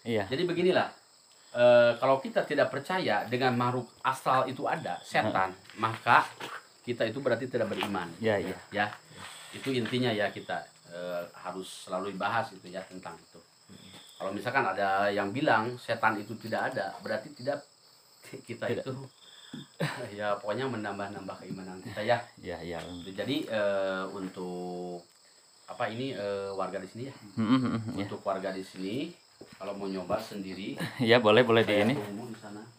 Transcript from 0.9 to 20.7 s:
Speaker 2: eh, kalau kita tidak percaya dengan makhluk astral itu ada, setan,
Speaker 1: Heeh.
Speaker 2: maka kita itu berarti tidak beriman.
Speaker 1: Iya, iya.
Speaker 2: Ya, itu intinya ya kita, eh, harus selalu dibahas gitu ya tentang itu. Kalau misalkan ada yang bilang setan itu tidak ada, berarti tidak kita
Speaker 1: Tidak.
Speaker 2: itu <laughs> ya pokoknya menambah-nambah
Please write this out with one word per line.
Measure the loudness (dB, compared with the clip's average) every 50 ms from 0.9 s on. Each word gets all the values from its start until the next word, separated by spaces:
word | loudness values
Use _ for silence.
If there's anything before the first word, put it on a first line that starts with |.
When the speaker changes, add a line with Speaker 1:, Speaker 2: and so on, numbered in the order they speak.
| -4 -14 -20 _ _ _ -20 _ -20 -20 -20 -8
Speaker 2:
eh, | 2 8 10 10 12 10 10 8 6
kalau | 4 4 4 4 4
kita | 2 0 0 0 0
tidak | 2 4 4 4 4
percaya | 2 -4 -4 -2 -2 0 2 2 2 0 0
dengan | 0 0 2 2 4 4
makhluk | 4 2 2 0 0 -4 -6 -14 -2
astral | -2 -2 -2 0 2 2 4 4 2
itu | 0 -2 -4 -2
ada, | -2 -2 -2 -2 -6 -6 -6
setan, | -8 -2 0 0 2 2 2 2 0 0
Speaker 1:
Heeh. | -2 -8 -18 -20 -6
Speaker 2:
maka | -2 -2 -2 -2 -2 4 6 6 6 6 4 -4 -10 -12 -10 -10 -12 -14 -16 -20 -14 _
kita | -6 0 0 0
itu | 0 0 0
berarti | 2 2 2 2 0
tidak | -2 0 0 0 0
beriman. | 0 -2 -2 -2 -2 -2 -4 -4 -8 -2
Speaker 1:
Iya, | 2 2 2 2 2
iya. | -2 -6 -8 -10 -8
Speaker 2:
Ya, | -2 -2 -2 -2 -2 -10 -16 -20 -18 -16 -16 -14 -14 -16 -16 -14
itu | -14 -8 -4 -2
intinya | 0 0 0 0 0 2 2 2
ya | 2 2 0 0
kita, | -2 -6 -8 -6 -6 -6 -6 -10 -18 -20 _ -14
eh, | -12 -8 -6 -4 -4 -4 -6 -8 -12
harus | -12 -10 -8 -8 -8 -10 -10 -12 -14 -10
selalu | -4 -4 -4 -2 -4 -4
dibahas | -2 -2 0 0 0 -2 -2
gitu | -8 -14 -16
ya | -12 -10 -10 -10
tentang | -10 -14 -14 -14 -14 -16 -16
itu. | -20 -20 _ -20 -20 _ _ _ _ _ -20 -20 -20 -20 -20 -20 -20 -20 -12
Kalau | -8 -6 -4
misalkan | -4 -4 -4 0 0 2 2
ada | 2 2 2 2 2 4 4 2 2
yang | 2 2 0 0
bilang | -2 0 4 4 4 4 4 0 -4
setan | -6 -4 -4 -2 2 2 2 2
itu | 2 -4 -8 -10
tidak | -10 -6 -4 -2 0 -2 -2
ada, | -2 -2 -4 -4 -6 -8
berarti | -6 -4 -4 -4 -4 -8 -14
tidak | -6 -4 -2 -2 -2 -4 -14 _ _ _ -20 -20 -20 _ _ _ -20 -18 -16 -16 -14 -10
kita | -10 -8 -4 -2
Speaker 1:
Tidak. | -2 -2 -2 -4
Speaker 2:
itu | -6 -8 -8 -10 -14 _ _ -20 -20 -20 -20 -20 -16 -16
<laughs> | -16 -16 -16 -8 -6 -4 -4 -4 -6 -8 -8 -8
ya | -4 -2 0 -2
pokoknya | -2 -2 -4 -2 -2 -2
menambah-nambah | -2